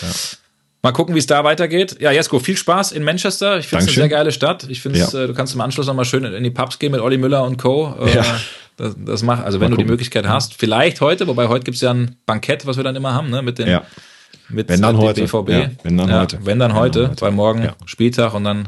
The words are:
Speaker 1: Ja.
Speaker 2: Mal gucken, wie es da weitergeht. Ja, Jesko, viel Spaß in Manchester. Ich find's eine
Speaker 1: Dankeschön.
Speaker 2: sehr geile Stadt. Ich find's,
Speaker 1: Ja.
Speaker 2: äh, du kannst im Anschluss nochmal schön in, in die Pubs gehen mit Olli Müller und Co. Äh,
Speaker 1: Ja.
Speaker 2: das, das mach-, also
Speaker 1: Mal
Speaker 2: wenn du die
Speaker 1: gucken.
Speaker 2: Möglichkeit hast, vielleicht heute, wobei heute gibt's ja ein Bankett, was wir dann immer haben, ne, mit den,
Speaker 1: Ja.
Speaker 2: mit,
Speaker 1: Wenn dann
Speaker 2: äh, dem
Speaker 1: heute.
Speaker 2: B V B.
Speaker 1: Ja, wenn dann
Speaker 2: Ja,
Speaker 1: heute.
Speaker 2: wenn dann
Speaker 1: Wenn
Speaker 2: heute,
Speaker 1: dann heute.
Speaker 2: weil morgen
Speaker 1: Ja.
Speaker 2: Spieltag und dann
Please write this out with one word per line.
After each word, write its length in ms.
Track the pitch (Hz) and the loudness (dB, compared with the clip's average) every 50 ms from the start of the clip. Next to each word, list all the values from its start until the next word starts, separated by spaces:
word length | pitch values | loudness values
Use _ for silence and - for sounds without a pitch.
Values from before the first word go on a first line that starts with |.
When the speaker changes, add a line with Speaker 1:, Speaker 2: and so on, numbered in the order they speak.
Speaker 1:
Ja. 60 | - 175 - - - - - - _ _ _ _ _ _ _ _ - | -8 -8 -6 -6 -8 -8 -10 -14 _ _ _ _ _ _ _ _ 0
Speaker 2:
Mal 60 | 127 | 0
gucken, 240 | 123 175 170 165 175 | 2 2 0 0 0
wie 40 | 160 | 0
es 80 | 127 | 2
da 180 | - 151 143 147 | 2 2 4 4
weitergeht. 500 | 147 156 160 175 156 160 175 196 190 - - | 2 2 2 0 0 0 0 0 -2 -4 0
Ja, 100 | 139 147 | 2 2
Jesko, 280 | 139 156 160 - - 127 | 4 2 2 2 0 0
viel 180 | 123 - 196 | 0 0 -4
Spaß 340 | - - - 170 190 196 - | -2 0 0 2 2 0 -2
in 120 | - 156 151 | -4 -2 -2
Manchester. 520 | 151 165 180 - 202 185 - 202 202 202 | -2 -2 0 -2 -2 -2 0 0 0 0
Ich 100 | 175 147 | -2 -2
find's 60 | - - | -2 0
eine 60 | 85 92 | 0 2
Speaker 1:
Dankeschön. 160 | 92 139 127 | 2 4 4
Speaker 2:
sehr 80 | 147 151 | 4 4
geile 220 | 151 147 156 156 131 | 4 2 2 0 0
Stadt. 320 | - 135 147 180 - - 135 | 0 0 0 0 -2 -6 -12
Ich 120 | 131 123 | -12 -8
find's, 320 | - - 139 170 175 - - | -6 -2 0 0 0 0 0
Speaker 1:
Ja. 100 | 135 131 | -2 -4
Speaker 2:
äh, 40 | |
du 60 | 123 120 | -2 -2
kannst 200 | 127 131 131 135 | -4 -4 -4 -4
im 60 | 127 | -4
Anschluss 260 | 110 135 131 - 139 | -4 -4 -4 -4 -2
nochmal 160 | 139 135 127 123 | -2 -2 -2 -2
schön 220 | 123 - 139 135 | 0 0 -2 -2
in, 80 | 113 92 | -4 -6
in 100 | 104 123 | -4 -4
die 60 | 123 | -4
Pubs 260 | 123 - 131 127 - - | -2 -2 -4 -6 -4 -4
gehen 120 | - 147 | -2 -2
mit 80 | 139 127 | 0 0
Olli 180 | 110 127 135 | 0 0 0
Müller 260 | 131 131 131 143 139 131 | 2 2 2 2 2 0
und 120 | 123 131 | -2 -4
Co. 380 | 123 - 127 131 147 156 147 131 - | 0 0 0 2 2 0 -2 -4 -2
Äh, 140 | 123 - - | 0 2 4
Speaker 1:
Ja. 100 | 123 107 110 117 117 110 - - - - _ _ | 4 2 2 -2 -4 -6 -10 -14 -18 -20 _ _
Speaker 2:
das, 180 | - - 107 101 | -8 -8 -8 -8
das 260 | 98 98 101 104 104 113 | -8 -8 -6 -4 -2 0
mach-, 200 | 120 120 117 - | 0 0 0 -2
also 140 | 101 98 95 | -2 0 0
Speaker 1:
Mal 60 | 107 | 2
Speaker 2:
wenn 60 | 117 | 2
du 60 | 120 | 4
die 60 | - 107 | 2 4
Speaker 1:
gucken. 80 | 110 | 2
Speaker 2:
Möglichkeit 360 | 117 120 120 - - 113 101 | 2 0 -2 -2 -2 -2 0
hast, 280 | 104 110 135 123 - - | 2 0 0 0 -4 -4
vielleicht 440 | - - 110 107 117 147 175 - - | -4 -2 0 2 4 2 2 2 2
heute, 260 | 143 147 175 185 196 | 2 2 2 2 0
wobei 200 | 165 127 120 120 | -2 0 0 2
heute 160 | 110 117 131 127 | 2 0 0 -2
gibt's 160 | - 123 123 | -4 -4 -2
ja 120 | - 123 123 | 0 0 2
ein 240 | 123 123 120 123 _ _ | 2 0 -2 -4 _ _
Bankett, 400 | - 110 107 - - 143 - - | -4 -4 -4 -2 -2 -4 -2 -2
was 100 | 139 127 | -6 -4
wir 80 | 131 131 | -2 -2
dann 140 | 131 131 | -4 -4
immer 160 | 131 135 135 127 | -4 -4 -2 -2
haben, 160 | 143 156 139 | -2 -2 -2
ne, 120 | 117 135 | -4 -4
mit 180 | 127 123 123 - | -4 -4 -4 -2
den, 80 | 113 - | 0 0
Speaker 1:
Ja. 140 | 90 85 - - - - - - - - - _ - - _ - | 0 0 0 -6 -20 -20 -20 -20 -20 -20 -20 _ -20 -20 _ -8
Speaker 2:
mit, 180 | 110 107 107 | -6 -6 -2
Speaker 1:
Wenn 140 | - 87 90 | 2 2 4
dann 140 | 104 113 113 | 4 4 4
Speaker 2:
äh, 40 | 110 | 4
dem 60 | 110 | 4
Speaker 1:
heute. 140 | 110 104 107 | 4 2 0
Speaker 2:
B 60 | 110 | -2
V 160 | - - 110 98 | 0 -2 -2 0
B. 80 | 98 110 | 2 2
Speaker 1:
Ja, 180 | - - 135 120 - - | 2 2 0 -6 -8 -2
wenn 140 | 82 87 | 0 2
dann 120 | 90 92 95 | 2 2 4
Speaker 2:
Ja, 100 | 92 92 | 2 2
Speaker 1:
heute. 180 | 92 - - - 98 | 2 0 -4 -6 -4
Speaker 2:
wenn 160 | 98 104 120 | -2 0 2
dann 120 | 123 113 | 2 2
Speaker 1:
Wenn 60 | 107 110 | 4 2
Speaker 2:
heute, 200 | 117 127 - 110 123 | 2 2 2 2 0
Speaker 1:
dann 80 | 131 | 0
heute. 100 | 123 - | -2 -2
Speaker 2:
weil 100 | - 101 | -2 0
morgen 320 | 104 101 104 110 110 117 113 | 2 2 2 2 2 0 -2
Speaker 1:
Ja. 120 | 78 78 - - | -4 -4 -8 -16
Speaker 2:
Spieltag 480 | - - - 117 120 120 - 117 110 104 | -18 -2 0 0 2 2 2 0 0 0
und 100 | 104 101 | -2 -2
dann 240 | 104 104 104 104 | -2 -2 -4 -6